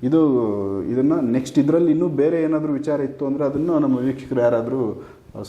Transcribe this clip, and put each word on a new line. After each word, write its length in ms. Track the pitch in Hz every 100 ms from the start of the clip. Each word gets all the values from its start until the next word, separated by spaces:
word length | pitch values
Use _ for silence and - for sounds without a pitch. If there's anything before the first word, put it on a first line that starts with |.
ಇದು, 800 | 127 160 151 127 113 101 98 98
ಇದನ್ನ 380 | 90 120 131 165
ನೆಕ್ಸ್ಟ್ 380 | 120 131 127 -
ಇದ್ರಲ್ಲಿ 340 | 147 165 170
ಇನ್ನೂ 160 | 156 175
ಬೇರೆ 340 | 139 151 165
ಏನಾದರೂ 300 | 156 156 151
ವಿಚಾರ 280 | 139 151 143
ಇತ್ತು 260 | 135 131 139
ಅಂದ್ರೆ 180 | 147
ಅದನ್ನು 340 | 143 143 165 160
ನಮ್ಮ 200 | 143 127
ವೀಕ್ಷಕರು 420 | 131 131 - 127
ಯಾರಾದರೂ 640 | 120 117 117 131 113 95 - - - -